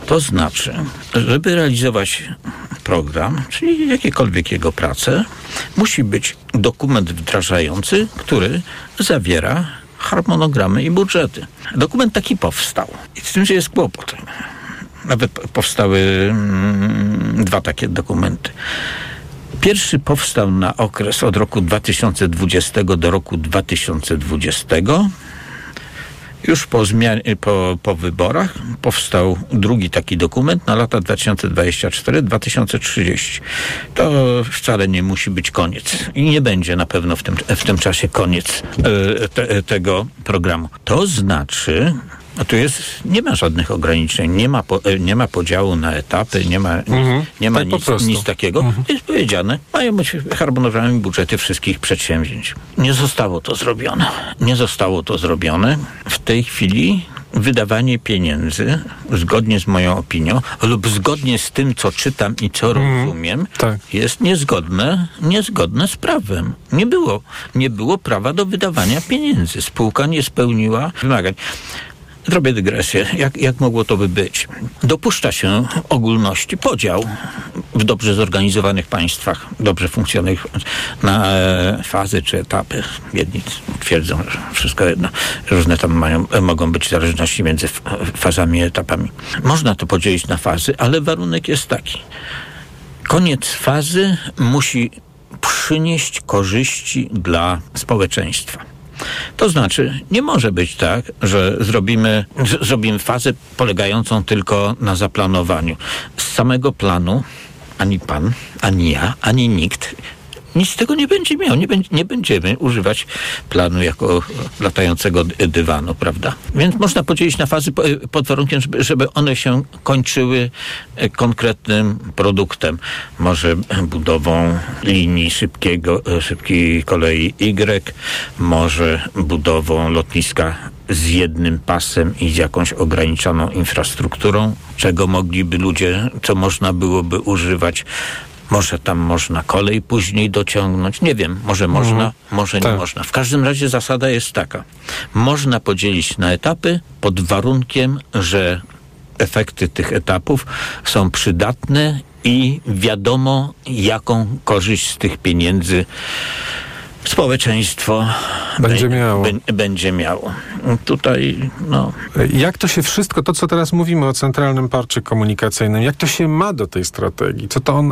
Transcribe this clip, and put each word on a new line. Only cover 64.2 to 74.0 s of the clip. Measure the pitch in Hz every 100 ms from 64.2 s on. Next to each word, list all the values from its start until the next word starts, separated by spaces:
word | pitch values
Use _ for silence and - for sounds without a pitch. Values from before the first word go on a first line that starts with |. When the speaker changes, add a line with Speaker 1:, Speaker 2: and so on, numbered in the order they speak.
Speaker 1:
niezgodne, | 196 180 139 92 80 92 131 185 170 -
niezgodne | 160 202 202 202 85 110 196
z | -
prawem. | - 320 107 90 104 - -
Nie | 143 240
było, | 359 185 104 - - - 127
nie | 131
było | 104 117 185
prawa | - 104 120
do | 165 196
wydawania | 190 196 160 92 143
pieniędzy. | - 269 294 170 85 -
Spółka | - - 113 123 143
nie | 160
spełniła | 139 - 123 110 110 110 156 -
wymagań. | 131 123 90 - - - - - - - - - -
Zrobię | 175 131
dygresję. | 113 95 - - 98 104 180
Jak, | 135 -
jak | 127 123
mogło | 131 113 107
to |
by | 104